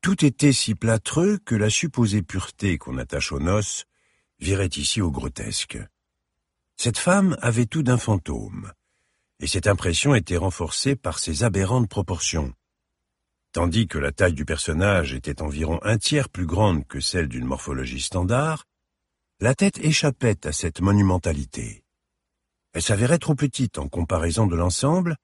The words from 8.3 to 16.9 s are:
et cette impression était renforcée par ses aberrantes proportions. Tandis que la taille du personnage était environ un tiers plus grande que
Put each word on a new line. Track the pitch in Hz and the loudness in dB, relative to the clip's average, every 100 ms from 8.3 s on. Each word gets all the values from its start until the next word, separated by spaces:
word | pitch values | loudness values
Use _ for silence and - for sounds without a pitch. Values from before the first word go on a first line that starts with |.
| 65 52 50 98 - _ _ _ _ _ _ | -8 -6 -12 -14 -18 _ _ _ _ _ _
et | 80 | -4
cette | 92 95 | 0 2
impression | 92 95 82 143 | 2 2 0 4
était | 131 82 87 | 2 2 -2
renforcée | 92 - 82 - 135 139 | -2 -4 -6 -2 -2 -2
par | - 80 | -4 -6
ses | - 76 | -4 0
aberrantes | 120 98 95 127 113 | 0 2 2 2 0
proportions. | - 92 87 - 82 69 - _ _ _ _ _ _ _ _ _ | -2 -4 -2 -2 -2 -4 -8 _ _ _ _ _ _ _ _ _
Tandis | - 87 87 107 | -2 0 2 0
que | - | 0
la | 71 | -4
taille | 71 92 | 2 2
du | 76 | 2
personnage | 73 76 - 80 98 98 73 | -4 -4 -2 0 2 2 0
était | 65 69 71 | -4 -8 -6
environ | 76 71 78 85 | -6 -4 -4 -2
un | 101 113 | 0 0
tiers | - 147 131 | 0 0 -2
plus | - 87 | -4 -4
grande | 90 107 82 | 2 2 2
que | 67 | -2